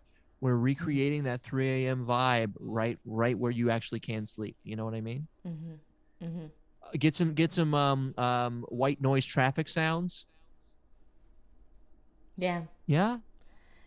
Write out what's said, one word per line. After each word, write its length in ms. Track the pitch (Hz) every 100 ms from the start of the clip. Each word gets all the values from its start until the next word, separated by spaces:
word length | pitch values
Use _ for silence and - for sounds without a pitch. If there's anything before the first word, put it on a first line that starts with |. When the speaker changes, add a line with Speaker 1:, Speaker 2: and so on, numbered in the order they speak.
| - _ _ -
Speaker 1:
We're 120 | 131
Speaker 2:
Mm-hmm. 100 | 120
Speaker 1:
recreating 600 | 123 139 165 143 139 147
that 180 | 139 123
three 440 | - 131 131 131 131
A 40 |
M 140 | 131 120
vibe 480 | 123 127 120 110 98
right, 400 | 113 110 113 117 -
right 320 | 110 117 110
where 140 | 120
you 200 | 120 117
actually 300 | 113 - 117
can 240 | - 110 107
sleep. 320 | - 104 -
You 120 | - 110
know 100 | 110
what 80 |
I 80 | 110
mean? 260 | 113 123 156 _ 180
Speaker 2:
Mm-hmm. 800 | 160 165 156 - _ _ - 170
Mm-hmm. 200 | 170 156 - _ _
Speaker 1:
Uh, 60 | - 160
get 160 | 147 -
some, 180 | 170
get 180 | 151 160
some, 200 | - 156
um, 400 | 147 143 135 135 -
um, 480 | 123 123 123 120 120
white 340 | 120 135 147
noise 240 | 135 127 -
traffic 440 | - 131 135 160
sounds. 560 | - 160 165 180 - - _ - - _ - _ - - - - - - - - - - - - - - -
Speaker 2:
Yeah. 260 | 180 175 165 - -
Speaker 1:
Yeah? 320 | 151 208 240 - - - - - -